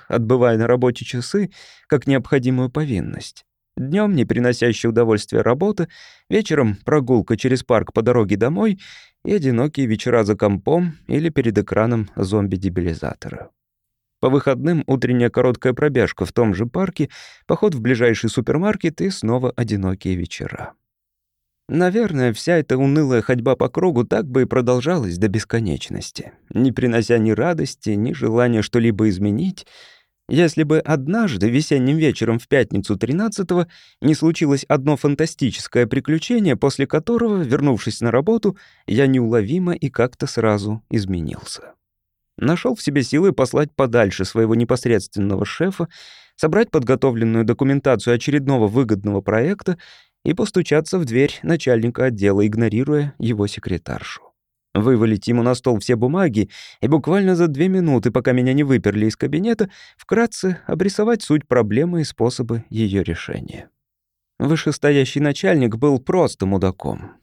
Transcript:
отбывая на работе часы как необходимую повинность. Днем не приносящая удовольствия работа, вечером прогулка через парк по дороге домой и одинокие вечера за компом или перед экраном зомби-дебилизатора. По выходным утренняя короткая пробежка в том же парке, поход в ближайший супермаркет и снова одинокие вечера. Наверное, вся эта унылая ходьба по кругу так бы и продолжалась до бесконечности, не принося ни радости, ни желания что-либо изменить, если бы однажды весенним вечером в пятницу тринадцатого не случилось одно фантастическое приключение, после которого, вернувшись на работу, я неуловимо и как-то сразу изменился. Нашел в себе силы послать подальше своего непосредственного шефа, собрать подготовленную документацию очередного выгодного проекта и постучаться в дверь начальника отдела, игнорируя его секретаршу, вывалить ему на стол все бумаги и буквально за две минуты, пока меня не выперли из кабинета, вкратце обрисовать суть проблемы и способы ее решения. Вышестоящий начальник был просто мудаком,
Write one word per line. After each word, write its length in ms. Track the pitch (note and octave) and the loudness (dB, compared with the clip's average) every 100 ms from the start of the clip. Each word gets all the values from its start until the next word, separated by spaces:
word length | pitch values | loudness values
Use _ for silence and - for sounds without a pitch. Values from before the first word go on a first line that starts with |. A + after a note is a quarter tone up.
| _ | _
отбывая 520 | A#2+ A2+ C3 A#2+ A2 | -4 2 4 4 2
на 80 | A#2 | 2
работе 360 | B2 B2 B2 | 2 2 -2
часы 460 | B2 B2 A#2+ G3+ F#3+ - - - _ | -8 -10 -4 -2 -4 -8 -20 -20 _
как 180 | C#3+ C#3+ | -2 2
необходимую 640 | C3+ - C#3 B2 B2+ B2+ | 0 2 0 0 -2 -2
повинность. 760 | D3 D3+ G2+ A1+ - - - _ _ _ - | -4 -4 -4 -4 -10 -14 -20 _ _ _ -10
Днем 380 | C3 F#3 G#3+ E3+ | -4 0 2 2
не 100 | G#2+ | 0
приносящая 680 | - B2 A#2+ B2 G#2+ A#2 | 2 0 2 0 0 0
удовольствия 500 | A2+ A2+ G#2+ - A2+ | 2 2 2 0 0
работа, 460 | A2 C3 G3 G#3 E3 - - _ _ | 0 0 0 -2 -6 -8 -20 _ _
вечером 460 | G#3 G#3+ D#3 A2+ G2+ - | -2 0 0 0 0 0
прогулка 520 | D3+ B2 B2 F2+ A2+ | 0 2 0 2 -2
через 260 | C3 B2+ | 0 -2
парк 300 | - A2+ F2+ | 2 0 2
по 80 | - | 0
дороге 340 | A#2 B2 G2+ G2+ | 2 2 2 0
домой 440 | A#2 F3+ A3 F#3+ - - - _ | 0 0 0 -2 -8 -20 -20 _
и 100 | - | -4
одинокие 520 | G#3 C3+ A#2 D3 D3 B2 | -2 0 0 0 -2 -2
вечера 380 | A2 B2 A#2 | -2 0 2
за 120 | G#2 G2+ | 2 2
компом 640 | G#2+ G2 - E3 F3+ D3+ - | 2 0 0 0 0 -6 -4
или 220 | C3 E3 | -2 0
перед 280 | D3 A#2+ G#2 | 0 0 0
экраном 520 | F#2+ F#2+ A2+ A#2 G#2 - | 0 0 0 0 -4 -4
зомби-дебилизатора. 1300 | F#2 G#2+ G2+ F#2 F#2+ F2 F2 E2 C#2 - - - - _ _ _ _ _ _ _ | -2 0 0 -2 -2 -2 -4 -4 -8 -10 -12 -14 -16 _ _ _ _ _ _ _
По 100 | C3 | 2
выходным 540 | C#3 C#3 B2+ D3 E3 - | 2 2 0 0 -2 0
утренняя 420 | C3 B2 B2 A#2+ | -2 0 2 2
короткая 440 | - B2+ B2 C3 | 2 0 0 -2
пробежка 520 | B2 D3 B2+ F#2+ - E2+ | 0 0 2 0 -2 -4
в 80 | |
том 200 | - A2+ | 0 0
же 120 | F2+ A#2 | 0 -2
парке, 440 | F3+ F#3+ - C#3 - - - - | -2 -4 -2 -6 -6 -20 -20 -4
поход 260 | F3 G#3+ | 0 0
в 80 | C#3 | 0
ближайший 480 | A2+ A#2 A#2+ A2 A2+ | 0 2 2 2 -2
супермаркет 720 | - A2+ C#3 G3+ G#3 E3 - | -2 0 0 0 -2 -4 -2
и 80 | F#3 | -4
снова 420 | F#3+ A2 B2 B2+ - | -4 -2 -2 -2 -4
одинокие 600 | A2+ G#2 F#2+ F#2+ F#2+ F2+ | -4 -2 -2 -4 -4 -4
вечера. 580 | E2+ - - - - - _ _ _ _ _ _ _ _ - | -6 -8 -10 -10 -14 -18 _ _ _ _ _ _ _ _ -6
Наверное, 640 | C#3+ F3+ G#3 G#3+ D3 B2 | 0 0 0 -2 0 0
вся 240 | G#2+ - F3 | 0 0 0
эта 200 | C#3+ C3 | 0 0
унылая 440 | C#3 D3 C#3 B2 | 2 2 2 0
ходьба 340 | - B2 B2 B2 | 2 0 0 0
по 140 | B2+ | 0
кругу 340 | - F#3 B2 | 0 0 0
так 220 | A#2 - D#3+ | 0 -2 0
бы 140 | C3 | 0
и 40 | B2 | 2
продолжалась 720 | C3 B2 B2 C3+ F3+ G2+ F2 | 2 2 0 0 -2 -2 -2
до 120 | G#2+ | 0
бесконечности, 1040 | G#2+ - A#2 G#2+ C2+ - - - - - - _ | 0 -2 -2 -2 -4 -6 -10 -12 -14 -18 -20 _
не 220 | - C3 | 0 0
принося 460 | - B2 A#2 A2 A#2+ | 2 0 0 2 2
ни 140 | A2 | 2
радости, 600 | G#2+ D#3+ E3 C#3+ - G#2+ | 2 0 -2 -6 -6 -4
ни 200 | G#2 A#2+ | -2 -2
желания 500 | D#3+ A#2+ A#2 B2 A2+ | -2 -2 2 2 0
что-либо 460 | G#2 A#2+ A#2 G#2 A2 | 0 0 0 2 0
изменить, 580 | F#2 G#2 G#2+ F#3 - - - - _ _ _ - | 0 -2 -2 -4 -6 -16 -20 -20 _ _ _ -4
если 320 | C3 E3+ D3+ | 0 2 0
бы 160 | D3 D#3 | 0 0
однажды 720 | - D3+ C3 A3 G#3+ G2+ G#2 | 0 -2 0 -2 -2 0 0
весенним 480 | B2+ D3+ C#3+ B2+ D#3 | 0 0 0 2 2
вечером 420 | D#3 - A2+ A2+ | 0 0 -2 -2
в 80 | - | 0
пятницу 500 | C3+ A2 G2+ - G2 | 0 2 -2 -2 -2
тринадцатого 720 | A2+ D#3+ A3 A3 F3+ F3+ E3+ - _ _ | -2 -2 -2 -4 -2 -2 -2 -8 _ _
не 140 | C#3+ D3+ | 0 2
случилось 480 | D#3+ D#3+ D3+ C#3 - | 0 0 0 0 0
одно 260 | C#3+ C3+ C#3+ | 0 0 0
фантастическое 920 | D3 C#3+ D#3 - B2+ - - A#2+ A2+ | 0 0 -4 -2 -4 -4 -4 0 0
приключение, 680 | C#3 C3 D#3+ - A#3+ F#3+ A#2+ | 0 0 -2 0 0 2 2
после 320 | C#3 - C3+ | 0 0 -2
которого, 540 | D#3 D#3+ A#3 A#3 G3+ | -2 0 0 0 0
вернувшись 580 | C#3+ C#3 C#3+ A2+ - - | 0 0 2 0 -2 -4
на 120 | A#2 | 0
работу, 460 | A#2 E3 A3+ G3+ F#3+ - _ - | 0 2 0 0 -4 -14 _ -2
я 200 | G#2+ C3+ | 2 4
неуловимо 640 | C3 A2+ A#2 G2+ F3 F3+ | 2 2 0 0 -2 -2
и 160 | E3+ C#3 | -2 -4
как-то 380 | - A#2+ - C#3 | -2 -2 -2 -6
сразу 540 | - A2 G#2 G#2 A2 - | -2 0 0 -2 -8 -4
изменился. 840 | A#2 F#2+ F2+ D#2 - - - - _ _ _ _ _ _ - | -4 -2 -4 -6 -10 -14 -18 -18 _ _ _ _ _ _ -4
Нашел 380 | B2 E3+ B3+ A#3+ | -2 -2 -2 -4
в 60 | |
себе 220 | - C#3+ | -2 -2
силы 300 | B2 D3 G3 | 0 2 2
послать 420 | B2+ B2+ B2+ D3+ - | 2 0 0 -2 -2
подальше 480 | C3+ A#2+ G#2 - | 0 2 2 0
своего 320 | F#2+ A2+ A2+ A2+ | -4 0 2 2
непосредственного 880 | A#2+ B2+ B2 A2 - G#2 G2+ F#2+ | 0 0 0 0 -2 -4 -2 -2
шефа, 460 | G2+ - F3 - E3+ - - - _ - | -4 -2 -4 0 -2 -2 -20 -20 _ -2
собрать 340 | D#3+ F3+ A#3 | 2 2 2
подготовленную 720 | D#3+ A#2+ C3 C#3 A#2 A2+ A2+ | 2 2 2 2 2 2 2
документацию 720 | A2+ A#2+ C3+ C#3 C#3 A#2 - A#2+ | 2 2 2 2 2 0 2 0
очередного 540 | - D3 C3+ C3+ G#2+ | 2 0 2 2 2
выгодного 500 | A#2 A#2 G2+ G2+ G2 | 2 2 0 0 -2
проекта 580 | G2 G#2+ C#3+ G3+ - E3+ - - _ _ | 0 0 0 -2 -4 -6 -8 -20 _ _
и 100 | - | -4
постучаться 640 | F3+ A3 F#3 E3 D3+ D#3 F#3 | -2 0 -2 2 0 0 -4
в 60 | |
дверь 380 | C#3+ A#2 C#3+ - | 0 2 2 0
начальника 640 | D#3+ E3 - A#2 A#2 A#2+ C3 | -2 -2 2 2 0 0 -2
отдела, 420 | A2 G2+ G2 G#2+ | 2 2 4 2
игнорируя 680 | A2 A2+ G#2+ C#3 D3+ D3 - | 2 0 0 0 0 -2 -4
его 280 | A2+ G#2+ G2+ | -4 -2 -2
секретаршу, 840 | - - F2 - G1+ - - - _ _ _ _ | -4 -6 -6 -6 -12 -12 -18 -20 _ _ _ _
вывалить 540 | G2 A2+ A#2+ A2+ G#2 - | 0 2 2 2 0 0
ему 160 | A#2+ | 0
на 120 | A#2+ B2 | 2 0
стол 240 | C3 A2 | 0 -2
все 160 | - A#2+ | 0 0
бумаги 540 | B2+ F3 F3+ G#2+ G3 - - - | 0 0 0 0 -2 -6 -20 -6
и 60 | - | 0
буквально 480 | D3+ D3+ G3 F#3+ F3 | 0 2 0 2 2
за 120 | E3+ | 0
две 200 | C3+ F#3 | 2 0
минуты, 440 | F#3 E3+ B2+ B2 | 2 2 2 2
пока 200 | B2+ B2 | 0 0
меня 220 | B2+ B2+ | 2 2
не 100 | C3+ | 2
выперли 440 | C#3+ B2+ G#2 G#2 G#2+ | 2 2 2 0 -2
из 80 | - | -2
кабинета, 540 | C3 D3 A3 A3+ G3 - - _ | -4 -2 -2 -2 -4 -6 -20 _
вкратце 640 | - G3+ A#3 - G3+ E3+ - | -2 0 0 -2 -4 -4 -6
обрисовать 560 | D#3 G3 - G#3+ A#3 | -2 -2 0 0 -2
суть 260 | - D3+ - | 0 -2 2
проблемы 540 | B2 G#2+ G#2+ E3+ F3 | 0 2 0 0 -2
и 40 | D3 | -4
способы 580 | - A#2 - A#2 A#2 - | -2 -2 -2 -4 -6 -4
ее 320 | A2 A2 G2 | -2 0 0
решения. 680 | E2+ D#2+ - - - - - _ _ _ _ _ _ _ | -2 -4 -6 -10 -12 -16 -20 _ _ _ _ _ _ _
Вышестоящий 800 | C3 D#3+ - D3 C#3+ C#3+ B2+ C#3+ | -2 0 0 0 2 2 2 0
начальник 560 | D3 C#3 F#3+ E3 A#2+ A2+ | -2 0 0 2 2 2
был 240 | D3 C3 | 2 0
просто 460 | - F3+ C#3 - F#2+ | 0 0 0 0 -2
мудаком, 640 | G2 F#2 - - - - - | 0 0 -2 -8 -8 -12 -18